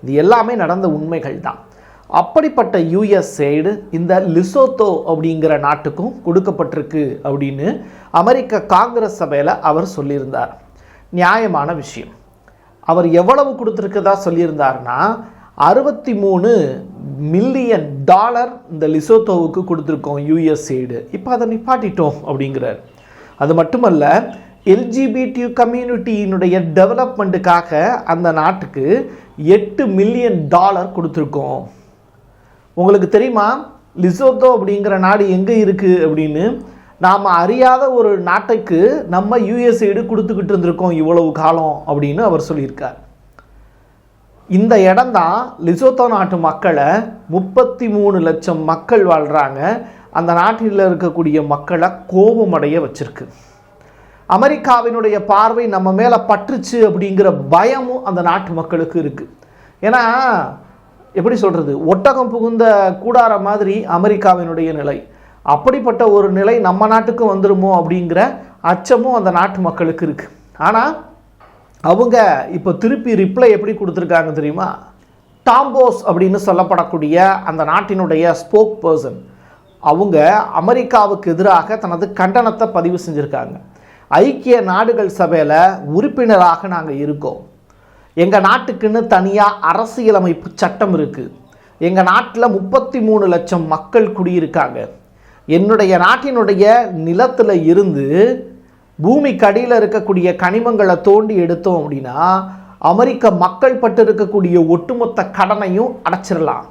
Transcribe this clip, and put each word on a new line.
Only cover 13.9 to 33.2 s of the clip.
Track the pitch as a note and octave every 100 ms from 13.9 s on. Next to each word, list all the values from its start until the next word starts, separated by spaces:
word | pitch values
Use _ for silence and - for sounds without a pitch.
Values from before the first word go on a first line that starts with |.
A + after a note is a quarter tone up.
| G3+ F#3+ G3 F#3+
சொல்லியிருந்தாருன்னா, | E3+ E3+ D3+ C#3 B2+ A#2+ B2 F#3+ A#3 - - - -
அறுபத்தி | C#3+ A3 C#4 C4+ - G#3
மூணு | G3 F#3 G3 A#3 D3 B2+ - - C#3 C3+
மில்லியன் | D3+ E3+ A#3+ C4 A#3+ G#3 D3 C#3 C#3
டாலர் | F3+ A3 A#3+ B3 - -
இந்த | D#3 D#3
லிசோத்தோவுக்கு | D#3 D3+ A3+ A3 F3+ E3 E3 F#3
கொடுத்துருக்கோம் | E3 D3 D3+ C#3+ C#3+ D3
யூ | D#3+
எஸ் | D#3+ D3+ D3+
எய்டு, | C3 B2 A#2+ -
இப்ப | - B3+
அதை | B3 A#3 A3
நிப்பாட்டிட்டோம் | A3+ B3+ G#3+ F3 D3+ C#3+ -
அப்படிங்கிறார். | C3+ C3+ C3+ B2 G#2 - _ _ - - -
அது | D3
மட்டுமல்ல, | E3 E3 B3 A#3 E3 C#3+ E3+ - - - -
எல் | - G3
ஜி | A#3+ A#3 C4+
பி | B3+ B3+
டி | B3 A#3+
கம்யூனிட்டியினுடைய | A#3+ A#3+ A#3+ B3 A#3+ F#3+ G#3+ G3+ F#3+ F3+ F#3 E3+
டெவலப்மெண்ட்டுக்காக | D#3 F#3+ A#3+ B3+ A3+ G3 F#3 F#3 F3 E3+ D3+ F#3 B3
அந்த | - E3+ E3+
நாட்டுக்கு | D#3 D#3 F#3+ - C#3 C#3 A3+ C#4 - - -
எட்டு | D3+ G3 G#3 - C4
மில்லியன் | F#3+ G3+ B3 A#3+ F#3 D3
டாலர் | E3+ F#3+ G3 F#3 F#3
கொடுத்துருக்கோம். | E3 E3 D3 D3 C#3 C3 B2+ - _ _ _ _ _ _ _ _ _
உங்களுக்கு | - F#3 G3 F#3
தெரியுமா | G#3